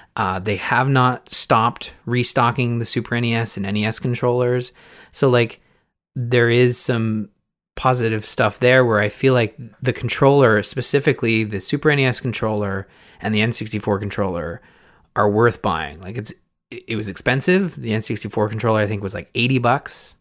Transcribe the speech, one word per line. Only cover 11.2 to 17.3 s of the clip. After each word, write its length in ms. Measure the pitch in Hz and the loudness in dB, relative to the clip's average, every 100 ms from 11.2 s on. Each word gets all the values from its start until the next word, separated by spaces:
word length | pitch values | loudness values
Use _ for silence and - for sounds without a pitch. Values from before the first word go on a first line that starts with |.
| 117 113 | 0 0
the 160 | 107 101 | 0 -4
Super 300 | - 143 156 | -4 0 2
N 100 | 143 | 2
E 60 | 131 | 2
S 140 | 120 | 0
controller 680 | 127 - 110 107 101 95 95 _ - - | -6 -4 -2 -2 -2 -4 -8 _ -20 -8
and 140 | 104 107 | -2 0
the 60 | |
N 100 | 110 | 0
sixty-four 480 | - 113 110 104 98 | -2 -6 -6 -2 -2
controller, 640 | 101 104 98 85 80 - - _ _ _ _ - | -2 -4 -2 -4 -6 -10 -16 _ _ _ _ 0
are 140 | 104 | 2
worth 320 | 104 117 113 | 4 2 2
buying. 400 | 107 80 76 78 | -2 -2 -6 -10
Like, 160 | 87 113 | -12 -10
it's, 140 | - - _ _ _ | -12 -16 _ _ _
it, 120 | - - | -18 -8
it 80 | 110 | -6
was 140 | 104 | -6
expensive. 640 | 90 - | -4 -2